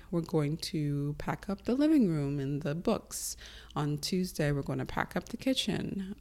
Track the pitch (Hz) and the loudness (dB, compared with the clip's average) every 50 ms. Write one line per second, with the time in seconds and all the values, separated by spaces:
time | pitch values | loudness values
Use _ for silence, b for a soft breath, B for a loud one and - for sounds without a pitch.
0 | B B 185 170 160 - - 156 147 143 151 - - - - 160 147 147 143 143 | B B -2 -2 -2 2 2 2 2 2 0 -2 -4 -4 -2 0 0 0 0 0
1 | 143 143 147 147 - 190 165 - - - 196 - - - 240 269 294 311 320 294 | 0 -2 -2 -4 -2 -4 -4 -4 -2 -6 -6 -4 0 0 2 4 6 6 8 8
2 | 226 175 160 151 143 139 143 143 135 135 147 139 147 147 147 170 180 247 214 - | 6 6 4 2 2 2 0 0 0 0 -2 -2 0 -2 -2 0 2 2 0 0
3 | - - - - - - - B B B B B B B B 143 147 147 147 147 | 0 -6 -10 -8 -6 -6 -8 B B B B B B B B -2 0 0 0 -2
4 | 143 - 196 180 185 180 - - 156 143 143 139 135 - 135 131 127 - - - | -2 -2 -2 -2 -2 -2 -2 0 0 2 2 0 0 -2 -2 -4 -2 -2 -2 -2
5 | - - - 180 - - - - - 269 262 - - - - - - - - 196 | -2 -2 -4 -6 -6 -6 -10 -4 0 0 0 2 2 0 0 0 0 -2 -4 -4
6 | 190 185 208 - | -4 -6 -8 -8